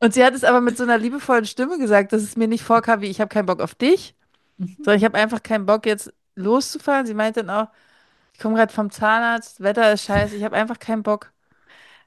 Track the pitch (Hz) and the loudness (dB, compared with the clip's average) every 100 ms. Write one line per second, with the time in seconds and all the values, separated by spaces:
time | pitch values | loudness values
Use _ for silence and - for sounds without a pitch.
0 | 233 233 254 262 - 247 240 240 247 233 | 2 6 4 4 4 4 2 0 0 0
1 | 233 277 - 240 214 - 262 349 240 208 | 0 -4 0 0 0 -4 -4 -2 2 2
2 | 196 220 208 - 226 226 - 233 226 220 | 4 -2 -2 -2 -2 -2 2 2 2 0
3 | 202 190 214 214 190 180 180 - 254 370 | -2 -4 -4 -2 -2 -2 -4 -2 2 2
4 | - _ _ _ _ - 180 - 294 208 | -2 _ _ _ _ -12 -12 -6 0 2
5 | 220 208 220 233 - 220 190 214 220 208 | 2 2 0 -2 -4 -4 0 0 0 -4
6 | - - _ - 190 247 262 302 - 277 | -6 -20 _ -8 -2 0 -2 -6 -2 -2
7 | 247 214 220 220 180 202 220 _ _ _ | -2 -2 -2 -2 -4 -4 -6 _ _ _
8 | _ _ _ - 220 220 220 - 208 - | _ _ _ -8 -2 2 0 0 -6 -2
9 | 214 220 233 233 - - 196 208 220 208 | 0 0 0 -4 -6 -6 -2 2 2 2
10 | - 202 208 208 214 202 220 240 - 220 | 0 -2 -2 -4 -4 -2 -4 -6 -6 -4
11 | 214 208 - _ _ _ _ - - _ | -2 -4 -6 _ _ _ _ -20 -20 _